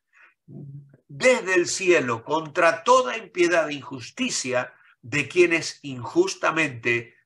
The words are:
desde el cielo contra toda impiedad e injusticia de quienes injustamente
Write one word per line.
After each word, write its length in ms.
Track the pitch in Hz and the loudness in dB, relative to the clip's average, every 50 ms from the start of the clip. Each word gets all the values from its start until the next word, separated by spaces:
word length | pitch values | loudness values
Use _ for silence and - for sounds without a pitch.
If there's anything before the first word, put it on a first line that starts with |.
| _ _ _ _ _ _ _ _ _ | _ _ _ _ _ _ _ _ _
desde 1080 | - 135 143 147 - - - - _ _ _ _ - 143 139 - 254 254 226 175 185 185 | -20 -18 -18 -16 -16 -18 -18 -20 _ _ _ _ -18 -6 0 2 2 2 2 0 0 0
el 140 | 180 175 | 0 0
cielo 560 | - - - 190 175 170 151 131 123 117 113 - | 0 -2 -2 2 4 4 4 2 0 -4 -4 -4
contra 600 | 143 151 160 160 147 - 175 170 165 - - - | -4 -4 -4 -4 -4 0 2 2 2 2 2 4
toda 340 | 247 247 262 254 247 226 | 4 4 4 4 0 -4
impiedad 520 | 220 214 175 - 180 175 170 175 165 156 151 | -8 -10 -6 -2 0 2 2 2 2 0 0
e 60 | 147 | -4
injusticia 1000 | 139 120 - 139 123 117 - - - 262 226 - - - 127 123 123 127 - - _ _ _ _ _ | -10 -12 -12 -14 -14 -14 -12 -8 -6 -4 -4 -4 -4 -4 -2 -2 -2 -4 -4 -10 _ _ _ _ _
de 260 | - 120 143 147 139 | -12 -6 -4 -4 -4
quienes 520 | 123 - 180 175 170 165 160 139 - - - - | 2 4 4 6 6 4 0 -2 -4 -10 -12 -12
injustamente 1300 | 139 127 123 113 113 - 170 190 190 - - - 160 156 160 156 139 123 113 113 120 120 117 117 - _ _ _ | -12 -10 -10 -10 -2 2 2 2 2 0 -2 -2 0 0 0 0 -2 -4 -4 -2 -2 -2 -2 -2 -8 _ _ _